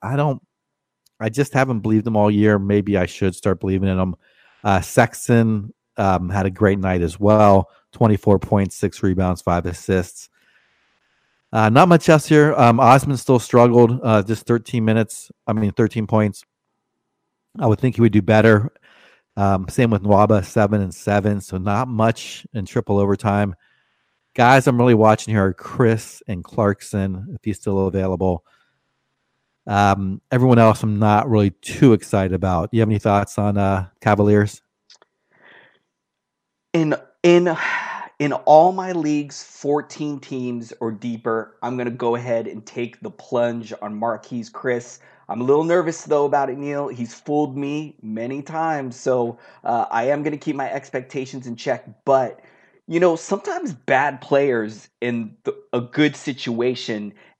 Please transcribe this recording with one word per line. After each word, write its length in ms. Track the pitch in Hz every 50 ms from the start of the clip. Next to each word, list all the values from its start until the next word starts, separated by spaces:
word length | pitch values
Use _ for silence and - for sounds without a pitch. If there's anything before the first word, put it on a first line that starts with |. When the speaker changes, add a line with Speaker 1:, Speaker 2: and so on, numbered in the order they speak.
| -
Speaker 1:
I 120 | 110 135
don't, 240 | 139 147 151 135 - - _ _ _ _ _ _ _ _ _ _ _ _ _ _ _
I 100 | 110 110
just 240 | 110 135 143 - -
haven't 260 | 131 131 131 123 110
believed 260 | 98 110 107 110 107
him 100 | 120 110
all 140 | 104 104 107
year. 300 | 107 101 107 107 104 101
Maybe 360 | 98 98 101 104 95 101 98
I 120 | 92 90 85
should 260 | - - 101 95 90
start 240 | - - 101 92 -
believing 300 | - 95 95 95 98 98
in 80 | 95 92
him. 180 | 92 92 87 - _ _ _ _ _ _ _ _ -
Uh, 180 | 107 98 98
Sexton, 920 | 92 - - 131 117 113 - - - - 120 117 113 110 110 104 101 117 - _ _ _ _ -
um, 320 | 101 98 92 87 90 90
had 160 | 98 101 92
a 60 | 98
great 260 | 92 - 107 98 98 98
night 240 | 95 95 92 90
as 180 | 87 82 85 95
well. 500 | 104 104 107 107 107 104 98 98 95 - _ _ _ _
Twenty-four 460 | _ - 123 110 104 101 - 107 101 92
points, 380 | - - 107 101 98 90 -
six 260 | - - 98 - -
rebounds, 400 | - 98 90 90 92 92 90 90
five 240 | - 92 87 87 85
assists. 640 | 90 87 - - - 95 92 87 - - - - - _ _ _ _ _ _ _ _ _ _ _ _ _ _ _ _ _ _ _ _ _ _ _ _ -
Uh, 160 | 110 110 107
not 180 | 113 139 180 180
much 220 | 180 160 - -
else 160 | 160 151 -
here. 300 | - 156 151 147 151 147
Um, 240 | - 127 117 113 120
Osman 360 | 135 117 131 139 139 147 139
still 220 | 117 - - 131 120
struggled, 640 | - - - 123 120 127 117 120 120 113 123 135
uh, 220 | - 120 110 104 95
just 240 | 104 113 - - -
thirteen 360 | 120 117 113 - - 120 110
minutes. 480 | 110 110 113 110 - - - - - - _ _
I 80 | - 107
mean, 180 | 110 107 101
thirteen 360 | - - 117 101 - 117 107 95
points. 360 | 113 110 107 104 98 - - _ _ _ _ _ _ _ _ _ _ _ _ _ _ _ _ _ _ _ _ _ _ -
I 80 | 165 117
would 120 | 107 -
think 140 | - 127 110
he 80 | -
would 100 | 117 113
do 120 | 101 107 95
better. 480 | 98 107 110 107 113 110 104 110 143 - _ _ _ _ _ _ _ _ _ _ _ _ 104
Um, 300 | 98 98 98 95 95 -
same 220 | - - 123 117
with 100 | 110 98
Nwaba, 420 | 95 104 104 98 104 104 110 101 90
seven 380 | - - 117 104 101 107 104
and 120 | 98 90 90
seven. 460 | - - 104 101 104 98 107 104 101
So 180 | 92 - 95 92
not 280 | 92 104 101 110 131 127
much 600 | 120 107 110 113 110 - - - - - - - -
in 100 | 113 95
triple 320 | - - 123 107 - 101 101
overtime. 560 | 101 98 101 - - 107 101 101 104 101 87 - _ _ _ _ _ _ _ _ _ _ _ _ _ _ _
Guys 320 | - 120 123 135 135 127
I'm 140 | 147 123 120
really 160 | 120 127 120
watching 400 | 107 107 107 110 - - - 110
here 100 | 107 95
are 80 | 95 90
Chris 720 | - - - - - 127 113 113 107 - - - - - -
and 160 | 104 87 80
Clarkson, 840 | - - - 110 101 98 - - - - 101 95 98 92 92 104 170 160
if 80 | 107 -
he's 160 | 110 98 -
still 260 | - 107 98 98 95
available. 580 | 92 87 98 95 95 92 82 95 92 87 85 - _ _ _ _ _ _ _ _ _ _ _ _ _ _ _ _ _ _ _ _ _ _ _ _ -
Um, 520 | 104 101 104 98 98 98 98 95 95 - - _
everyone 260 | 131 123 123 131 123 117
else 240 | 113 110 104 -
I'm 160 | - 110 104 101
not 320 | 110 107 104 104 - 143
really 220 | 113 107 101 98
too 420 | - _ _ - - - 143 131 110
excited 400 | 101 - - - 101 95 92 92
about. 380 | 90 92 92 90 85 80 -
Do 60 | - 110
you 40 |
have 80 | 113 104
any 80 | 110 104
thoughts 400 | - 107 101 101 101 - - -
on, 220 | 101 104 101 101
uh, 280 | 98 98 98 95 92 - _ _
Cavaliers? 640 | - 107 104 101 104 104 104 104 104 104 - - _ _ _ _ _ _ - _ _ _ _ _ _ _ _ _ _ - - - _ _ _ _ _ _ _ _ _ _ _ _ _ _ _ _ _ _ _ _ _ _ -
Speaker 2:
In, 220 | 170 160 151 135 - - _ _ _
in, 340 | - 175 175 175 175 175 165 165 - - - - - - - - - - _ _
in 160 | 147 143 131
all 380 | - - - 151 156 165 185
my 220 | 190 190 185 185 180
leagues, 500 | 170 156 151 151 147 147 143 139 - -
fourteen 760 | - - - - 143 147 147 143 - - - 151 147 147 135
teams 540 | 135 - - 131 127 123 120 120 117 117 - -
or 120 | 120 113
deeper, 640 | 113 98 120 120 117 113 - 120 113 113 107 - _ _
I'm 160 | - 123 127 123
gonna 140 | 120 123
go 240 | 117 120 - 117 117
ahead 320 | 120 120 127 117 113 110 113
and 180 | - 110 110
take 340 | - - 127 120 117 - _
the 100 | - 110
plunge 600 | - - - - 131 120 120 120 117 117 113 107 110 - 104
on 120 | 104 107
Marquise 540 | 104 113 120 127 123 - - 131 120 110 -
Chris. 500 | - - - 131 123 120 113 - - - _ _ _ _ _ -
I'm 100 | 101 113
a 40 | 123
little 180 | 131 139 151 160
nervous, 380 | 165 170 180 165 160 156 -
though, 240 | - 147 151 147 143
about 240 | 139 143 143 139 131
it, 80 | 123 139
Neil. 320 | 143 143 143 143 143 127
He's 240 | 123 123 117 117 -
fooled 420 | - _ - 147 147 151 139 131
me 400 | 139 143 139 147 151 156 147 - _
many 400 | - 110 107 113 117 123 135 143
times, 580 | 139 - 156 160 165 165 156 147 135 127 120 -
so, 380 | - 135 127 127 120 117 120 - _ - _ _ _
uh, 220 | - 120 117 - -
I 200 | - 117 113 135
am 120 | 143 147
gonna 140 | 147 156 147
keep 220 | 143 - 160 139 139
my 120 | 135 120
expectations 800 | - 139 135 - - 131 127 - - 143 131 131 - 135 123 123
in 80 | 117
check. 320 | 113 - 147 123 113 - - 104 _ _
But, 380 | 139 135 131 127 107 - - _ _ _ _ _ _ _ _ _ -
you 120 | 165 170
know, 160 | 175 180 165
sometimes 580 | 165 - - 196 214 - 415 359 359 359 240 151
bad 460 | - _ - 139 131 143 147 135 131
players 720 | - - 143 139 143 139 123 117 107 107 107 101 - _ _ _
in 380 | 120 123 120 117 113 107 - _ _
the, 100 | - - - - _
a 80 | - 123
good 380 | 120 123 - 147 151 147 143 -
situation 960 | - 151 131 123 - 123 117 113 120 123 120 117 - - 113 107 104 101 - _ _ _ _